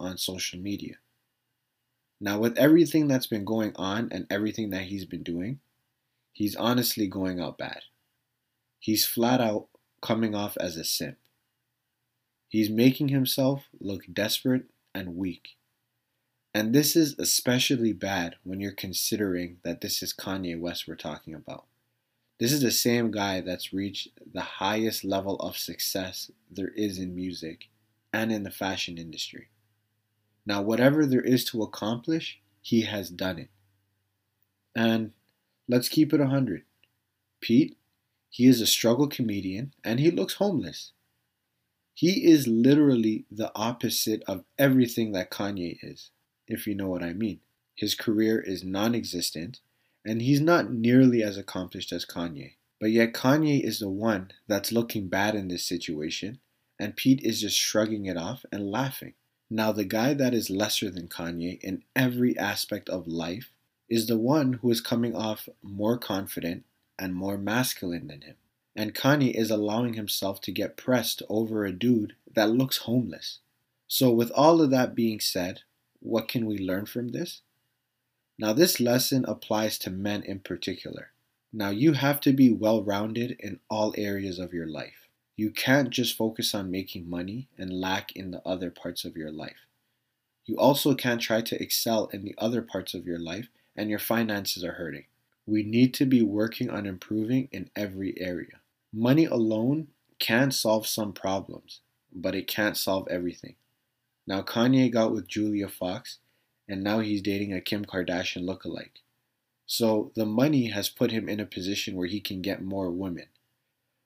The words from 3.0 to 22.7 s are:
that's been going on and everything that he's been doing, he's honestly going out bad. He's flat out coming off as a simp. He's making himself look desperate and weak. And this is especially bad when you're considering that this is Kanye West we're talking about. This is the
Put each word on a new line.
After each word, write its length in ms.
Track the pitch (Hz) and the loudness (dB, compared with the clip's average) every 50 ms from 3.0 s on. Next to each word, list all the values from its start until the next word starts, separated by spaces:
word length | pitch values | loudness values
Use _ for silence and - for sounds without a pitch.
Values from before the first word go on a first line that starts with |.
| 151 143 | 4 4
that's 180 | 131 127 - | 2 2 0
been 180 | - 117 104 98 | -2 -4 -4 -2
going 320 | 104 110 113 110 101 - | -2 -2 0 -2 -2 -4
on 320 | - 92 98 101 113 117 - | -4 -4 -2 -2 -2 -4 -4
and 160 | - 92 87 - | -6 -8 -4 -4
everything 400 | 98 101 107 107 - 113 110 101 | -2 -2 -2 -2 -4 -4 -6 -4
that 140 | 92 95 95 | -4 -6 -6
he's 200 | 92 101 98 92 | -6 -8 -10 -8
been 180 | - 87 82 | -10 -10 -8
doing, 380 | 80 87 85 87 92 117 139 139 _ _ _ _ _ _ _ _ _ _ _ _ _ _ | -8 -6 -6 -4 -4 -6 -8 -10 _ _ _ _ _ _ _ _ _ _ _ _ _ _
he's 240 | _ - 104 101 - | _ -4 -4 -4 -2
honestly 500 | - 104 117 123 123 120 - - 110 104 | 0 0 2 2 2 0 0 -2 -2 -4
going 340 | 95 95 98 92 92 90 87 | -4 -2 -4 -4 -4 -4 -4
out 180 | 80 76 - - | -6 -8 -8 -8
bad. 240 | - - - - - - _ _ _ _ _ _ _ _ _ _ _ _ _ _ _ _ _ _ | -10 -10 -10 -14 -16 -20 _ _ _ _ _ _ _ _ _ _ _ _ _ _ _ _ _ _
He's 240 | - 110 107 107 - | -2 0 0 2 0
flat 340 | - - 120 117 120 127 127 | 0 0 2 2 4 4 4
out 300 | 120 110 104 - - - _ _ _ _ _ _ | 2 2 0 -2 -6 -10 _ _ _ _ _ _
coming 340 | - - 117 110 113 107 104 | -4 -2 0 0 0 0 0
off 220 | 101 104 101 - | -2 -4 -4 -4
as 200 | - 92 90 82 | -6 -6 -6 -6
a 80 | 82 78 | -6 -4
simp. 340 | - - - 80 69 67 - _ _ _ _ _ _ _ _ _ _ _ _ _ _ _ _ _ _ _ _ _ _ _ _ _ _ | -4 -4 -4 -6 -8 -10 -14 _ _ _ _ _ _ _ _ _ _ _ _ _ _ _ _ _ _ _ _ _ _ _ _ _ _
He's 220 | - 107 107 107 | 0 0 0 2
making 380 | 110 110 123 131 127 - 151 139 | 4 4 6 6 4 4 0 0
himself 600 | 139 135 131 127 - 139 131 135 139 139 - _ - - | 2 2 2 0 0 2 2 2 0 -2 -6 _ -16 -12
look 280 | - 98 98 90 - 90 | -10 -8 -8 -8 -10 -6
desperate 540 | 85 101 104 110 - - - 127 127 131 127 - _ _ _ _ - | -2 -2 0 0 -2 -2 0 0 0 0 -2 -6 _ _ _ _ -12
and 200 | 95 92 90 85 | -10 -10 -8 -6
weak. 420 | 90 98 90 85 - - - - _ _ _ _ _ _ _ _ _ _ _ _ _ _ _ _ _ _ _ - | -4 -4 -4 -6 -8 -14 -20 -20 _ _ _ _ _ _ _ _ _ _ _ _ _ _ _ _ _ _ _ -2
And 200 | 107 107 110 123 | -2 0 4 4
this 220 | 147 151 151 - | 4 4 4 4
is 200 | 170 156 139 - - | 4 4 4 0 -2
especially 720 | 90 - - - - 127 123 131 - - 139 117 113 110 | -2 0 0 0 2 2 2 2 2 2 2 2 0 0
bad 440 | 98 - 101 98 98 90 85 85 - - - | 0 -2 -4 -2 -2 -2 -2 -4 -8 -10 -10
when 160 | 92 92 98 | -10 -8 -6
you're 120 | 101 101 | -6 -8
considering 840 | 101 - - 95 87 - - - 113 101 104 95 90 87 90 87 90 - | -8 -8 -10 -8 -6 -4 -2 -2 -2 0 0 0 0 -2 -4 -6 -10 -10
that 200 | - 85 85 - | -8 -8 -6 -6
this 200 | - 98 - - | -6 -6 -4 -4
is 120 | 92 - - | -4 -6 -8
Kanye 440 | - - 98 95 95 92 87 82 82 | -8 -6 -6 -6 -4 -4 -6 -6 -6
West 300 | 85 87 87 - - 82 | -6 -6 -6 -8 -10 -10
we're 80 | 78 | -12
talking 380 | - - 80 76 - - 80 78 | -10 -10 -10 -10 -10 -12 -14 -16
about. 320 | 73 - - - - - _ _ _ _ _ _ _ _ _ _ _ _ _ _ - | -14 -14 -16 -16 -16 -18 _ _ _ _ _ _ _ _ _ _ _ _ _ _ -2
This 140 | 113 120 | 0 0
is 80 | 151 147 | 2 2
the 100 | 131 110 | 2 2